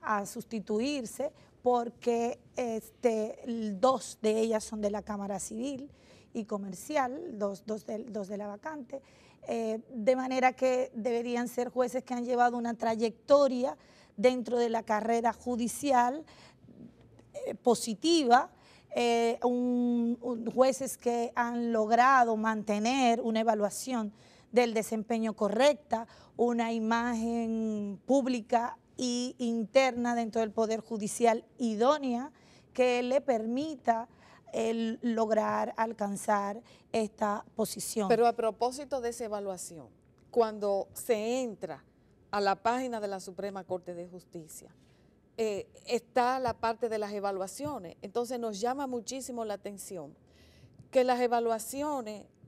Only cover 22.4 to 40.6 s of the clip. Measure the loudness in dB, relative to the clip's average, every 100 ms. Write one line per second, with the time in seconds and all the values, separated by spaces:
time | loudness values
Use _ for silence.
22.4 | 0 -2 -2 0 0 2 4 2 0 0
23.4 | 2 2 0 -4 -6 -4 -4 -8 -20 -20
24.4 | _ 2 4 2 -2 -4 -2 -2 -2 -2
25.4 | -2 4 4 4 -2 -6 -6 -16 -14 0
26.4 | 0 2 0 0 0 0 0 -2 -2 -2
27.4 | -2 -2 -2 -2 -6 -6 2 2 2 -2
28.4 | 0 0 0 -6 _ -6 -2 -2 -4 -4
29.4 | -2 -2 2 4 4 4 0 0 -2 0
30.4 | -2 0 0 -2 -4 -6 -4 2 4 4
31.4 | -2 -4 -2 2 4 4 0 -4 -6 -14
32.4 | -20 -20 _ 0 2 2 2 0 2 0
33.4 | 0 -2 -4 -2 0 0 -4 _ -20 -20
34.4 | -8 -2 -2 0 -2 -2 -2 0 2 2
35.4 | 2 0 -2 -2 -2 -2 -4 -2 0 2
36.4 | 0 -6 -12 -20 _ -2 -2 -2 -2 -2
37.4 | -4 -4 -4 -4 -6 -2 2 4 4 4
38.4 | 0 0 -2 -4 -6 -4 -4 -6 -6 -6
39.4 | -6 -8 -10 -16 -18 -20 _ _ _ 2
40.4 | 2 2